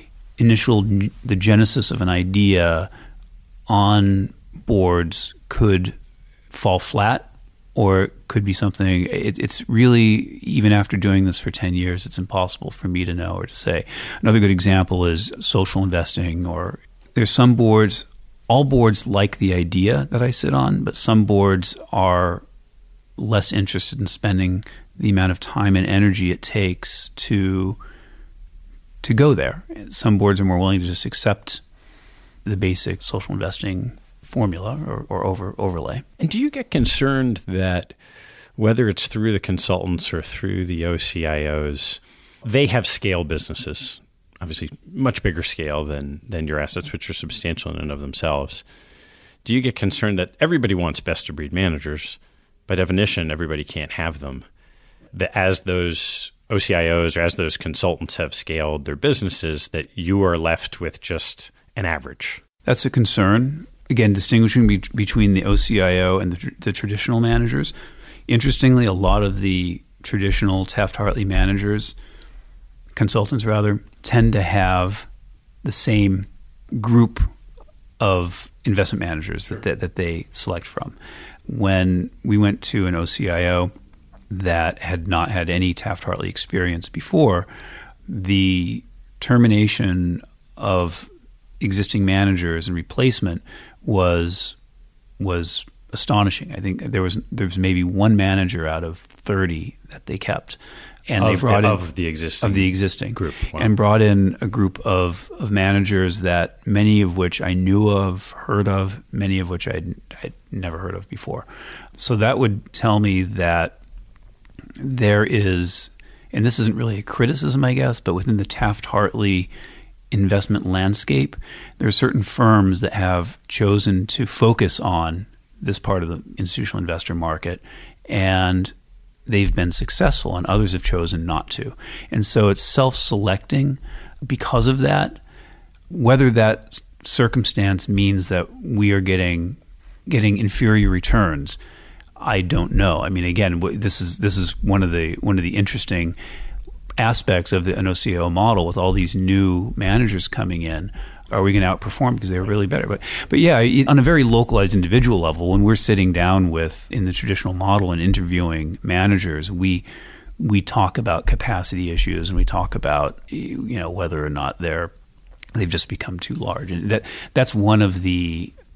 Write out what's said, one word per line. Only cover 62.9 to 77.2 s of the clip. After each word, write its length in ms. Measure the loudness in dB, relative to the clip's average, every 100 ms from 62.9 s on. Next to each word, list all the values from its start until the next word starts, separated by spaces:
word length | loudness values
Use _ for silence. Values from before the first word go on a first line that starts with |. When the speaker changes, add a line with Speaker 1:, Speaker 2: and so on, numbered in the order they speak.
| 2 2 2 4 2 0 -4 -12 -14 -4
Speaker 1:
Again, 220 | 2 2
distinguishing 560 | 2 2 4 4 4 4
be-, 140 | 2 -2
between 400 | -4 0 2 4
the 120 | 4 2
O 100 | 2
C 240 | 2 2
I 200 | 2 2
O 180 | 2 2
and 160 | -2
the 20 | -6
tr-, 140 | -10 -8
the 140 | -6
traditional 480 | -4 -4 -4 -2 0
managers. 520 | 2 2 2 -2 -4 -8 -18 -20 -20 -12 -2
Interestingly, 580 | 0 2 2 4 6 4
a 60 |
lot 320 | 2 4 4
of 160 | 2 0
the 420 | 0 0 -2 -6 _ _
traditional 640 | -6 -2 0 2 2 0 0
Taft-Hartley 580 | -2 -2 -2 -2 -2
managers, 720 | 0 2 2 2 0 -2 -4 -10 -16 -20 -20 -20 -20 -20 -20 -20 -10 -2
consultants 500 | 0 0 0 -2 0
rather, 360 | 2 2 0 -6 -12
tend 300 | 0 4 4
to 80 | 2
have 680 | 0 2 2 2 0 -4 -12 -20 -20 -20 _ -10
the 80 | -4
same 560 | 0 2 4 4 2 -4 -14 -20 -20 -10 -6
group 400 | 4 4 4 2